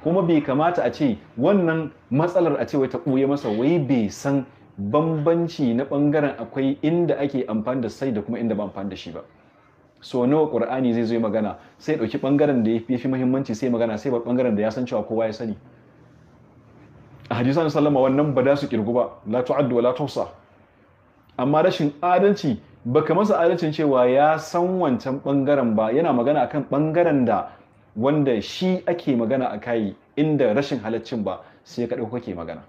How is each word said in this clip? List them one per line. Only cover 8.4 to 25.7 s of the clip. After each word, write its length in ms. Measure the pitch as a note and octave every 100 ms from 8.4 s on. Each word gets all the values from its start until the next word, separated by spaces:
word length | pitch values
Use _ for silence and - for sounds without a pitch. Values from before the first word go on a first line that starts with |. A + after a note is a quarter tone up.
| A#2 G#2
ba 80 |
amfani 260 | G2+ G2 G2
da 60 | F2+
shi 160 | -
ba. 80 | D#2+ - _ _ _ _ _ _ _
So 240 | - B2+ B2
nawa 240 | D3+ D3+
Qur'ani 440 | A#2 A#2 C3 B2+
zai 100 | A#2
zo 100 | A2+
yi 60 | A#2
magana, 380 | A2+ G#2+ G#2 - - _
sai 140 | -
ya 40 | D3+
ɗauki 180 | - D3+
ɓangaren 460 | C3+ C#3+ D3 C3
da 60 | A2
ya 100 | A#2
fi, 120 | A2
ya 40 | B2
fi 80 | C3
muhimmanci 460 | C3 B2+ C3 C#3
sai 140 | A2 C3
magana, 260 | A#2 A2+ G#2+
sai 120 | C#3
bar 100 | A#2+
ɓangaren 360 | A#2+ B2 B2 G#2
da 60 |
ya 80 | G#2+
san 140 | G#2+ B2
cewa 180 | A#2 G#2
kowa 200 | A2 A2+
ya 60 |
sani. 240 | G#2+ A#2 G2+ - - - - - - - - - - - - - - - - -
A 40 |
hadisan 360 | A2 B2 D3 D#3
sallama 300 | D3+ D3 C#3
wannan 340 | C3 C3+ D3+
ba 80 | C3
za 120 | C3 C#3+
su 120 | C#3+
kirgu 240 | A2+ G#2+
ba, 160 | A#2+ A#2 - G#2
la 160 | A#2
tu'addu 340 | B2+ C#3 C3+ B2
wa 60 |
la 100 | A#2+
tuhsa. 360 | B2 C#3+ - G2+ - _ _ _ _ _ _ _ _ _ -
Amma 240 | C3 D3
rashin 300 | F3+ F3+ D3 -
adalci, 560 | F3+ F3+ G3+ G3+ D#3 A2+ - -
baka 300 | A#2+ C#3 D3+
masa 240 | E3+ G#3+ E3+
adalcin 340 | E3+ E3+ E3
cewa 340 | D3+ D3+ C3 B2
ya 280 | C3 D3 D#3
san 420 | D3+ F3 F3+ F#3
wancan 400 | E3 A#2+ C3+ C3+
ɓangaren 540 | C#3 C#3 C3+ C#3+ A#2+